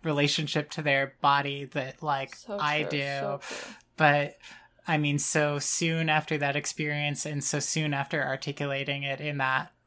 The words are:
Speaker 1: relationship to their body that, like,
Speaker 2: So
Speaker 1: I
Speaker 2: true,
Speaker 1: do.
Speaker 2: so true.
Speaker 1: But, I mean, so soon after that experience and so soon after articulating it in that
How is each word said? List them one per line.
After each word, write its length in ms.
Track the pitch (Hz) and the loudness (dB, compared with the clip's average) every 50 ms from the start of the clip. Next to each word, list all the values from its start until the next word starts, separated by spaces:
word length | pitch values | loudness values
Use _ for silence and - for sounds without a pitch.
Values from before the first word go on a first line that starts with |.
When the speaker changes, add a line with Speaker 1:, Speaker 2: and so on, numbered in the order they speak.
| - | -2
Speaker 1:
relationship 640 | 160 151 143 143 147 - - 156 143 - 156 147 - | 0 2 2 4 2 2 0 -2 -2 -2 -2 -2 -2
to 100 | - - | -6 -4
their 340 | 151 147 139 135 139 135 - _ | 0 2 2 2 2 -2 -4 _
body 440 | - 143 143 143 139 143 139 143 143 | 4 4 4 4 2 -2 -6 -6 -8
that, 380 | 127 - 147 127 135 - _ - | -6 -6 -6 -6 -6 -8 _ -2
like, 320 | 151 143 139 135 - - | -2 -2 -2 -2 -8 -10
Speaker 2:
So 220 | - - - 202 - | -18 -12 -8 -6 -2
Speaker 1:
I 240 | 151 147 151 151 151 | 0 0 0 0 -2
Speaker 2:
true, 80 | - | -2
Speaker 1:
do. 100 | - 143 139 139 139 139 | -2 -2 -2 -2 -4 -4
Speaker 2:
so 200 | 139 143 143 143 - | -4 -4 -6 -6 -8
true. 100 | - - - - - - - _ _ _ | -10 -10 -10 -12 -14 -16 -20 _ _ _
Speaker 1:
But, 400 | - 160 147 143 147 143 143 - _ - - - - - _ _ _ _ | 4 6 6 6 6 2 -2 -6 _ -20 -20 -20 -20 -20 _ _ _ _
I 100 | - 160 | 0 0
mean, 200 | 151 147 147 143 147 | 2 2 2 2 4
so 400 | - - - 156 151 147 147 143 | 4 4 4 4 2 2 0 2
soon 500 | - - - - 170 165 160 165 160 160 | 2 4 4 4 2 2 0 0 2 2
after 280 | 151 156 151 - 156 | 2 2 2 0 -2
that 180 | 147 147 139 139 | 0 0 0 0
experience 720 | 147 143 - - - 156 151 147 147 147 147 143 - - | 0 -2 -4 -4 -4 -4 -2 -2 -2 -2 -2 -2 -2 -4
and 180 | 156 147 143 139 | -4 -2 -2 0
so 160 | - - 147 | 0 0 0
soon 340 | 139 - - 160 156 151 143 | 0 0 0 0 0 0 0
after 300 | 139 139 - - 156 135 | -2 -2 -2 -2 -2 -2
articulating 800 | 139 135 135 - 151 139 - 143 143 139 139 139 139 143 139 139 | -2 -4 -4 -6 -8 -6 -4 -4 -4 -2 -4 -2 -4 -4 -4 -4
it 180 | 139 139 - | -6 -6 -4
in 160 | - 151 147 143 | -4 -6 -2 0
that 320 | 135 131 131 131 - - _ _ _ | 0 0 0 0 -2 -4 _ _ _